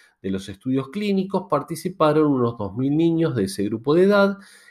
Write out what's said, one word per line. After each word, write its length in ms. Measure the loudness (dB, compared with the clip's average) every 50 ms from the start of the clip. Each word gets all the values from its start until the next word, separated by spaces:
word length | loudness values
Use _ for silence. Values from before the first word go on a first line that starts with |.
| _ _ _ _
De 120 | -6 -6 -6
los 160 | -6 -6 -10
estudios 400 | -14 -8 -4 -2 -2 -2 -2 -4
clínicos 560 | -6 -4 -2 0 0 0 0 -2 -4 -4 -4 -2
participaron 840 | -2 -2 -2 -4 -8 -8 -8 -6 -2 0 2 2 4 4 2 2 2
unos 260 | 2 0 -2 -2 -4
dos 160 | -8 -6 -4
mil 220 | -4 -2 0 2
niños 400 | 2 2 2 2 2 0 0 0
de 80 | 0 -2
ese 180 | -2 -2 -4 -4
grupo 280 | -4 -4 -4 0 2 4
de 80 | 4 4
edad 360 | 6 6 4 4 2 2 -2 -10 -20 -20 -20 -20 -20